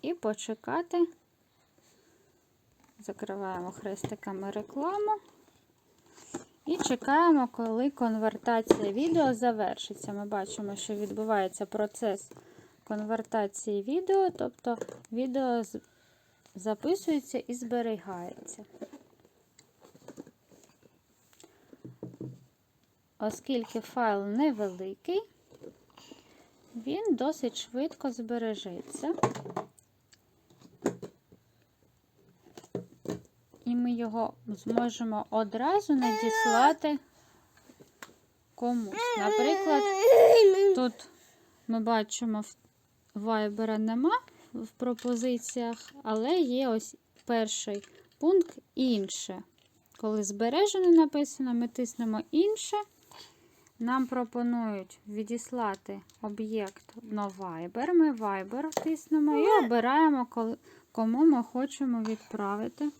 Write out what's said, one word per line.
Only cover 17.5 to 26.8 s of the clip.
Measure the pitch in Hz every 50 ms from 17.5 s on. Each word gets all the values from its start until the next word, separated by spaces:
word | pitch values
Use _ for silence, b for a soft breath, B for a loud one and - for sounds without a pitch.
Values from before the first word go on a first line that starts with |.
| 247
зберігається. | 247 254 226 247 240 233 233 220 196 - 196 190 175 175 180 - - - - - - 208 - - - - - - - - _ _ _ _ - _ _ _ _ _ - _ _ _ _ - - _ - _ - - - - - _ _ _ _ - _ - _ _ _ _ - _ _ _ _ _ _ _ _ _ _ - b b b b b b b _ - 123 _ - - - - 135 - 127 - - _ _ _ _ _ _ _ _ _ _ _ _ _ _ _
Оскільки | 214 214 214 - - - 269 240 226 - - 233
файл | 220 - - 254 240 220 208 196 202
невеликий, | 202 208 233 294 311 262 208 208 196 185 180 190 190 196 _ _ - 359 392 453 - _ _ _ _ - - - - - _ _ _ _ B B B B B B B B B B B B _ _ _ -
він | 240